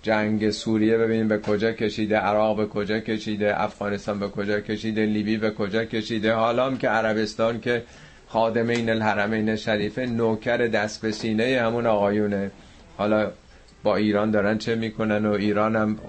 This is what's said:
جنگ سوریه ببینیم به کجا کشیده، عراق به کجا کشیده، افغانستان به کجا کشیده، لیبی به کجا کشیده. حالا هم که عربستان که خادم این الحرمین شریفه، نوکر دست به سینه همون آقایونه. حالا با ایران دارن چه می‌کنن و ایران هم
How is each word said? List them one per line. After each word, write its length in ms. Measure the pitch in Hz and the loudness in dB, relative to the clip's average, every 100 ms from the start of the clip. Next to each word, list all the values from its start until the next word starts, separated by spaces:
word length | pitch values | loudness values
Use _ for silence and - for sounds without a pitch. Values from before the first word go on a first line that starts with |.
جنگ 480 | 107 107 107 107 107 | 0 0 2 0 0
سوریه 480 | 101 - 110 107 113 | -2 -2 2 4 4
ببینیم 300 | 113 113 110 | 2 2 2
به 100 | 107 | 0
کجا 340 | 107 104 113 | 0 0 0
کشیده، 440 | 113 110 104 104 107 | 0 -4 -2 0 2
عراق 400 | 98 107 110 107 | 2 2 2 0
به 100 | 104 | -2
کجا 340 | 107 101 107 | -2 -2 -2
کشیده، 640 | 110 110 110 104 104 101 | -2 -4 -4 -2 0 0
افغانستان 560 | 104 - 101 101 - 104 | -2 -4 -4 -4 -4 -4
به 100 | 101 | -4
کجا 320 | 104 101 104 | -4 -2 -2
کشیده، 460 | 104 104 110 110 107 | -2 -4 -2 0 0
لیبی 300 | 107 104 110 | 0 0 0
به 140 | 107 | -2
کجا 340 | 104 101 107 | -2 -2 -2
کشیده. 480 | 113 113 104 113 110 | -2 -4 -4 -2 0
حالا 340 | 113 113 120 131 | 2 2 2 0
هم 120 | 127 | 0
که 100 | 127 | 0
عربستان 720 | 110 110 107 107 - 113 117 | 2 2 0 -2 0 -2 0
که 220 | 120 120 113 - - - - | -2 -2 -4 -20 -20 -20 -4
خادم 400 | 113 113 113 117 | 0 2 2 0
این 220 | 120 113 | 0 0
الحرمین 680 | 110 107 104 101 110 107 107 | 2 2 2 0 0 0 -2
شریفه، 500 | 117 107 104 117 127 | 0 0 -2 -4 -4
نوکر 500 | 117 113 110 123 120 | 0 0 0 0 0
دست 460 | 120 107 107 - | 2 0 -2 -4
به 100 | 110 | -6
سینه 500 | 107 117 107 120 131 | -4 -2 0 2 2
همون 240 | 113 117 117 | 0 0 2
آقایونه. 640 | 107 101 104 104 101 98 - - - - - | 2 2 2 0 0 -4 -8 -20 -20 -20 -4
حالا 340 | 104 107 101 - - - - - | 0 2 0 -6 -20 -20 -20 -4
با 140 | 104 98 | 0 2
ایران 340 | 107 101 110 | 2 2 2
دارن 280 | 107 101 107 | 2 2 0
چه 160 | 117 | -2
می‌کنن 520 | 113 113 107 107 104 107 | -2 -4 -4 -2 0 0
و 60 | |
ایران 440 | 104 104 101 107 110 | 0 0 2 2 2
هم 220 | 107 107 | 0 -2